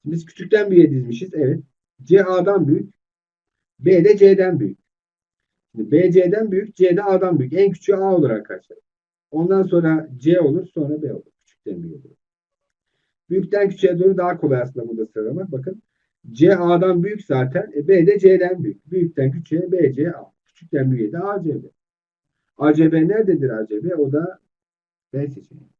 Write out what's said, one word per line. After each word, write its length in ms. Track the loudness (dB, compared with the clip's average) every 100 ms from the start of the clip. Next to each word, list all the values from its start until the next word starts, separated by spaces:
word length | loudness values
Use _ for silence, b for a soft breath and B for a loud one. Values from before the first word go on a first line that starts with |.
Şimdi 140 | -8 -10
biz 100 | -10
küçükten 460 | -16 0 0 4
büyüğe 200 | 4 4
dizmişiz. 420 | 0 -6 -10 -8
Evet. 300 | -4 -2 -2 -8 _ _ _
C 200 | 2 2
A'dan 440 | 4 0 0 0 0
büyük. 260 | -2 -4 _ _ _ _ _ _ _ _ _
B 260 | 2 4 4
de 120 | 6
C'den 420 | 6 6 2 -2
büyük. 200 | -6 -10 _ _ _ _ _ _ _ _ _
Şimdi 200 | -12 0
B 200 | 2 4
C'den 400 | 4 2 0 -2
büyük, 240 | -4 -6 0
C 220 | 2 2
de 60 |
A'dan 360 | 0 0 0 -2
büyük. 140 | -2
En 180 | 0 0
küçüğü 240 | 0 -2 0
A 200 | 0 0
olur 140 | 0
arkadaşlar. 480 | -2 -8 -16 _ -20 _ _ _ _ _
Ondan 320 | -4 0 0
sonra 460 | 0 0 0 -2 -4 -6
C 220 | 0 2
olur, 280 | 2 -2 -6
sonra 340 | -8 -6 -6
B 120 | -8
olur. 180 | -10 _ _ _
Küçükten 380 | _ -14 -14
büyüğe 200 | -14 -18
doğru. 120 | _ _ _ _ _ _ _ _ _ _ _ _ _
Büyükten 400 | -4 -2 -2 -2
küçüğe 300 | 0 0 4
doğru 180 | 2 4
daha 200 | -2 -2
kolay 240 | -2 -2
aslında 260 | -2 -8 -10
burada 180 | -8 -8
sıralamak. 460 | -6 -6 -6 -8
Bakın 300 | -10 -10 -14 _ _ _ _ -20
C 240 | 2 4 4
A'dan 480 | 2 2 2 0
büyük 200 | -2 -6 -4
zaten. 460 | -2 -2 -4 -6 -6
E, 120 | 2
B 200 | 4 4
de 120 | 4
C'den 440 | 4 4 2 -2
büyük. 280 | -6 -10 _
Büyükten 400 | -4 -4 -2 -4
küçüğe 400 | -4 -6 -6 -2
B, 220 | 0 0
C, 180 | 0 -6
A. 220 | -6 -18 _ _
Küçükten 460 | _ -8 -2 -2
büyüğe 200 | -2 -4
de 80 | -6
A, 240 | -6 -6
C, 200 | -6 -8
B. 40 | -12 _ _ _ _ _ _ _ _ _
A, 160 | 0
C, 180 | 4 2
B 160 | 2 0
nerededir 420 | 0 0 0 -2
A, 180 | -4 -6
C, 160 | -8
B? 120 | -6 -4
O 160 | -2
da 280 | -2 -6 -12 _ _ _ _ _ _ _
B 140 | -10 -10
seçeneği. 420 | -12 _ -20 _